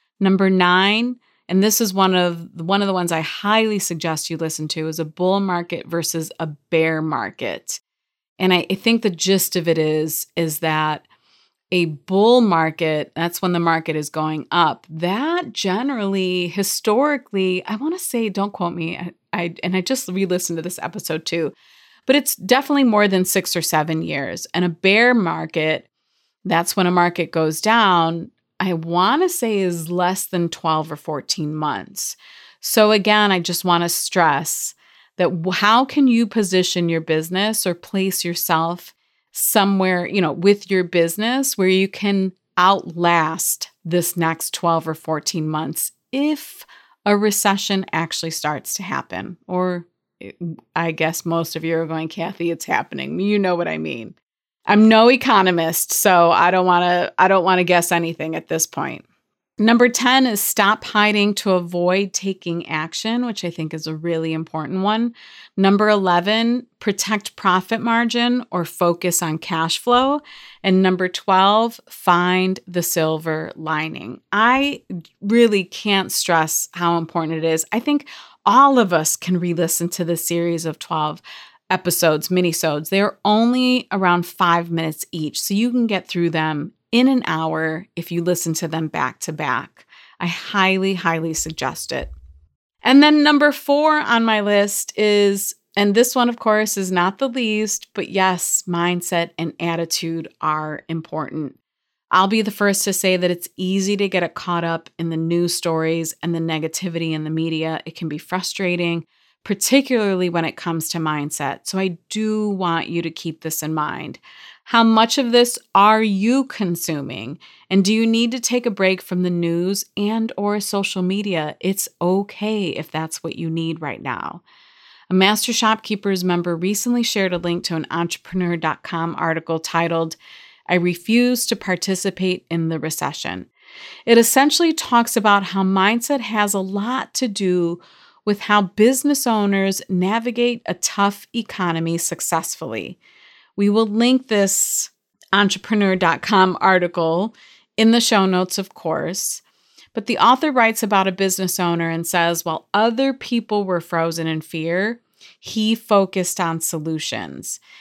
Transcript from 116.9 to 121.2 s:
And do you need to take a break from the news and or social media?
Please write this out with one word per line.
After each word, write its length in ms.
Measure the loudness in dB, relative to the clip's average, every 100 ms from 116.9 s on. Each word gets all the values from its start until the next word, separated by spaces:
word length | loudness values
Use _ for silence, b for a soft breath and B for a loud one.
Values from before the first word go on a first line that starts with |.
| -6 -6 -10 -10 -14 B B B
And 140 | 2
do 80 | 4
you 120 | 4
need 280 | 2 2 0
to 80 | -2
take 260 | -2 -2 -2
a 40 |
break 300 | 0 0 0
from 220 | -2 -2
the 80 | 0
news 540 | 0 0 0 0 -2 -6 -4
and 360 | -2 -2 -4 -4
or 220 | -2 -2
social 440 | -2 -4 -2 -2
media? 540 | -2 -2